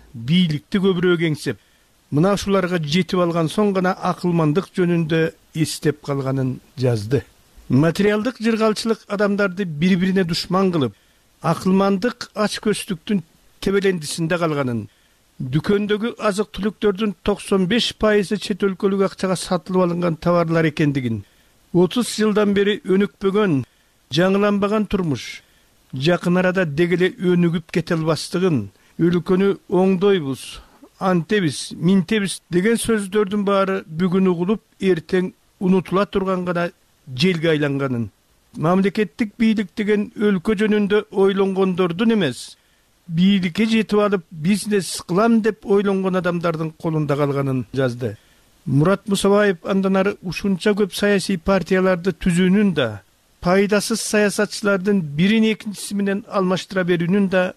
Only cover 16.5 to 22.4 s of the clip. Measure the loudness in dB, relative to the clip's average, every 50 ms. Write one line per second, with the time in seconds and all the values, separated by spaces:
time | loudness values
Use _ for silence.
16.5 | -6 -4 -4 -4 -4 0 0 0 0 0 -2 -4 -4 -2 -2 -2 -2 -2 -2 0
17.5 | 0 2 2 2 2 0 0 -2 -2 0 0 2 2 2 0 0 -4 -4 -4 -6
18.5 | -4 -2 -2 -2 -2 -2 -2 0 0 0 0 -2 -2 -4 -2 -2 -2 -4 -2 -4
19.5 | -4 -4 -2 -2 0 0 2 2 0 -2 -2 -2 -2 -2 0 2 2 2 2 2
20.5 | 2 2 2 0 0 0 0 0 0 0 -2 -2 -4 -6 -8 -12 _ _ _ _
21.5 | _ _ _ _ 2 2 2 2 0 -2 -4 -4 -2 0 0 0 2 2